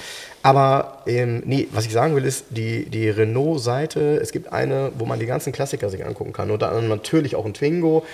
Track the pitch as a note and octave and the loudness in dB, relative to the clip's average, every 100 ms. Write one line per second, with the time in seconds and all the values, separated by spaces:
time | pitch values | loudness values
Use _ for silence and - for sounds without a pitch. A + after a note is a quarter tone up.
0 | - - - - C3+ C3+ C3+ C3+ - - | -16 -14 -16 0 4 6 6 4 0 -8
1 | - A#2+ B2 A#2 - C3+ - G#2+ A2 A2 | -2 0 0 -2 0 0 0 -2 0 2
2 | D3 C#3+ C3+ C3 - A2+ A2+ A2+ - A2+ | 4 2 0 -4 -8 -6 -4 -4 -4 -2
3 | A2 G#2 A2 A#2 D3 E3 A#2 B2 D#3 - | 0 2 2 2 2 0 0 0 -2 0
4 | D3+ D3+ - - - - C3 C3+ C3+ - | 2 2 0 -6 -4 -2 0 0 -2 -4
5 | A#2 A#2+ A2+ C#3 D3+ B2+ C#3 C#3+ G#2 F#2+ | -4 -2 -2 -2 -4 -4 -4 -2 -4 -4
6 | - G#2+ - - G2+ G#2+ A2+ A2 A#2 G#2+ | -6 -6 -8 -6 -2 0 0 0 0 -2
7 | - D#3+ C#3+ - G#2+ G2+ C#3+ E3+ E3 D#3+ | 0 0 2 -2 -4 -2 0 2 2 2
8 | D#3+ | 0